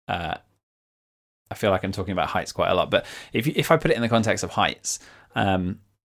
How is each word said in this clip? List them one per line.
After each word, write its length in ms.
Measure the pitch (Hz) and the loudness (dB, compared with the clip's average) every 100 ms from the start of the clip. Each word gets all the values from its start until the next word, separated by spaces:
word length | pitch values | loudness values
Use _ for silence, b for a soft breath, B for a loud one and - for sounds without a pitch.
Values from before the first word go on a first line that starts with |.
| - | -6
uh, 280 | 90 82 - _ _ _ _ _ _ _ _ _ _ _ | -6 -4 -8 _ _ _ _ _ _ _ _ _ _ _
I 40 | |
feel 160 | - 107 | -2 0
like 140 | 95 | 2
I'm 80 | 98 | -2
talking 200 | 98 95 | -6 -4
about 160 | 90 73 | -2 0
heights 240 | 92 - | -2 -4
quite 180 | - 87 | 0 2
a 40 | |
lot, 160 | 92 78 | 4 4
but 140 | 95 B B B | 2 B B B
if, 140 | 113 127 | -2 0
if 240 | - - | -2 2
I 60 | 160 | 2
put 140 | 156 | 4
it 40 | |
in 80 | 113 | 0
the 60 | 117 | 2
context 340 | 117 110 92 | 2 2 0
of 80 | 85 | -2
heights, 480 | - 85 - - - b b b | 0 0 -2 -8 -10 b b b
um, 460 | 113 101 95 90 - _ _ | 0 2 2 0 -6 _ _